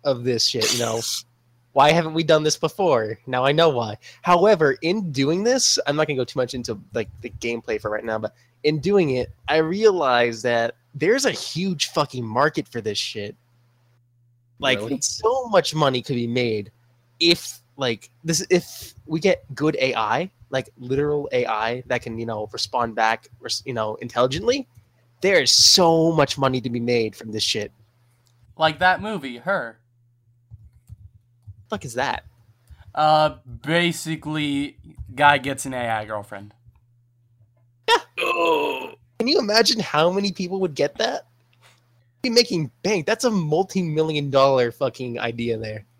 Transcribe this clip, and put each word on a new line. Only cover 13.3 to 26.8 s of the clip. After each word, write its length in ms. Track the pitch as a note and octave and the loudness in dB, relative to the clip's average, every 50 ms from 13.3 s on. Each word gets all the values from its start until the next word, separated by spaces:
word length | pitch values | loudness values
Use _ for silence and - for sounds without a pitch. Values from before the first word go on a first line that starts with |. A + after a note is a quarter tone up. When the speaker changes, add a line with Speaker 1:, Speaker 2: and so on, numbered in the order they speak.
| - _ _ _ _ _ _ _ _ _ _ _ _ _ _ _ _ _ _ _ _ _ _ _ _ _ | -12 _ _ _ _ _ _ _ _ _ _ _ _ _ _ _ _ _ _ _ _ _ _ _ _ _
Speaker 1:
Like, 200 | C#3+ C3+ C3 G2+ | 0 0 2 0
Speaker 2:
Really? 200 | G#2+ A2+ D3+ D#3 | 0 -4 -4 -4
Speaker 1:
so 440 | - - - - - A3 B3+ C4 B3+ | -4 -6 -6 -2 0 0 0 0 -2
much 280 | A#3 G#3 F#3 - - D3+ | 4 2 2 2 2 0
money 280 | D#3 D3+ C#3 C3 B2+ | 2 2 2 2 0
could 140 | A#2 - C#3 | -4 -4 -4
be 100 | B2 A#2 | -4 -2
made 460 | A#2 A#2 B2+ B2 A#2 A2 G#2+ G2+ - _ _ _ _ _ _ _ _ _ _ | -2 0 0 0 0 -2 -4 -6 -8 _ _ _ _ _ _ _ _ _ _
if, 400 | E3 E3+ E3+ - - - - - _ _ _ | 2 2 2 2 -2 -14 -16 -16 _ _ _
like, 340 | - C#3 B2 A2+ - - - _ _ - | -4 -2 -2 -2 -4 -8 -20 _ _ -6
this, 200 | E3 E3 D3 D#3 - | -4 -4 -4 2 2
if 440 | F#3 F3 F3 - - - - - - - _ | 2 2 2 -2 -16 -16 -16 -18 -20 -20 _
we 140 | - D#3+ E3 | -6 -6 0
get 240 | D#3 G3 F3+ - - - C3+ | 2 2 0 0 -4 -14 -6
good 220 | A#2 C#3+ D#3 D3+ - | 0 0 0 2 2
A 140 | B2+ C3 - | 0 0 0
I, 360 | A#2 A2 G#2 A2+ C3+ F3+ F#3+ _ _ - _ | -2 0 0 0 -2 -2 -6 _ _ -14 _
like, 180 | C#3+ C3+ C3 - _ - | -6 -6 -6 -6 _ -18
literal 500 | B2+ B2 C3 C#3 D3 D3 D3 D3 C#3+ - | -6 -4 -2 -2 0 0 -2 -2 -4 -2
A 140 | - B2+ B2 | -2 -2 0
I 360 | - A2+ G#2+ A2 A2+ A#2+ B2+ B2+ | 0 -2 -2 -2 -2 -4 -6 -4
that 160 | - B2+ A#2+ | -4 -4 -4
can, 160 | - A#2+ A2+ A2+ | -4 -6 -8 -8
you 80 | A#2 | -6
know, 220 | A#2 A2+ G#2+ G#2+ G#2+ | -6 -6 -6 -8 -8
respond 440 | - A#2+ - - - B2 A#2+ A#2 A2 | -8 -10 -8 -4 -2 -2 -2 -2 0
back, 320 | A#2 A2+ A2 A2+ A2+ _ - - _ | 0 2 2 2 0 _ -20 -20 _
res-, 220 | - B2 - - - | -10 -8 -8 -8 -6
you 100 | - B2 | -8 -6
know, 200 | A2+ A2 G#2+ G#2+ | -4 -4 -4 -6
intelligently, 680 | - - A#2+ - A#2+ B2+ B2+ C3 E3 G#3 A#3 C4 C#4+ B3+ _ _ - _ _ _ _ _ _ _ _ | -8 -10 -6 0 2 2 2 0 -2 0 0 0 0 -4 _ _ -20 _ _ _ _ _ _ _ _
there 200 | - F#3+ G3 E3 | 0 4 4 4
is 80 | C3 A#2 | 4 4
so 600 | - - - - - G3 F3+ E3 E3 E3 D#3+ E3 | 4 4 6 6 6 6 6 6 6 6 4 4
much 260 | E3 D#3 C#3+ - - C#3 | 4 4 2 2 2 0
money 220 | C3+ C3 C3 B2+ | 0 0 0 0
to 100 | A2 C3 | -4 -4
be 100 | A#2+ B2 | -4 -2